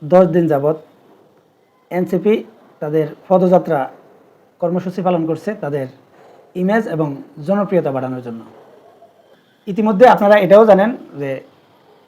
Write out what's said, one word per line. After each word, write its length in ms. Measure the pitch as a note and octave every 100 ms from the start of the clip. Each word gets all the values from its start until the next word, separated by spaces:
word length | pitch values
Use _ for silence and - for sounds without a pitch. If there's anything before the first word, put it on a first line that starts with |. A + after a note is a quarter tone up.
| D3
দশ 120 | F3+ F3+ F3
দিন 100 | E3
যাবৎ 260 | C#3 D3 D#3+ - _ _ _ _ _ _ _ _ _ - F3
এনসিপি 360 | F3 F#3 G#3 A3 - - _ -
তাদের 240 | D3+ D#3 D3+ - -
পদযাত্রা 500 | F#3 F#3 F3 D#3+ D3 C3 - _ _ _ _ _ _
কর্মসূচি 380 | E3+ F3+ F3+ F3 F3+
পালন 160 | F3 D#3+
করছে 200 | D#3 - G#3
তাদের 240 | D3 C#3+ B2+ - _ _ - - _ F3+
ইমেজ 220 | F#3 A3+ G#3+ D#3+
এবং 120 | D3+ C3+ - - C#3+
জনপ্রিয়তা 440 | G3+ G3 F#3 D3+ C3
বাড়ানোর 260 | B2+ B2+ B2
জন্য। 140 | A2+ A2 - - - _ _ _ _ _ _ _ _ G#3+
ইতিমধ্যে 340 | F#3+ G#3+ G3 B3 -
আপনারা 200 | G3+ G#3 F3+
এটাও 180 | G3+ A3
জানেন 180 | F#3+ G#3+ C4 - C#3+
যে 100 | C#3 C3 - _ _ _ _ _